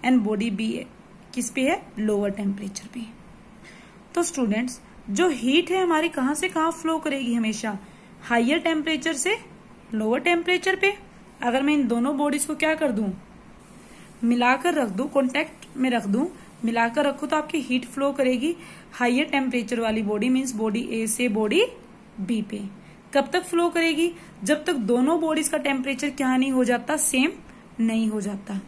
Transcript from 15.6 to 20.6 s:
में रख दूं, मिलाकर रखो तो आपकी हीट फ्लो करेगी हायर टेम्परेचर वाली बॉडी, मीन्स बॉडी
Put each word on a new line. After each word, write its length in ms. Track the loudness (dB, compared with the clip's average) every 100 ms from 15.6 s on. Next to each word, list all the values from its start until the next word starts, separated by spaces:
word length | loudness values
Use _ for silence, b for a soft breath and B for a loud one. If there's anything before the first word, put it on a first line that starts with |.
| -16 -2
में 140 | 0
रख 160 | 0 2
दूं, 200 | 0 0 B B -6
मिलाकर 420 | -2 2 2 2 0
रखो 200 | 0 -2
तो 100 | -2
आपकी 220 | 0 -4
हीट 240 | 0 -2
फ्लो 280 | -2 -2 -2
करेगी 440 | 2 2 2 0 -4 B B B
हायर 360 | -2 2 2 2
टेम्परेचर 500 | 0 0 -2 -2 -2
वाली 220 | 0 0
बॉडी, 260 | 0 0 2
मीन्स 260 | 2 0
बॉडी 340 | -2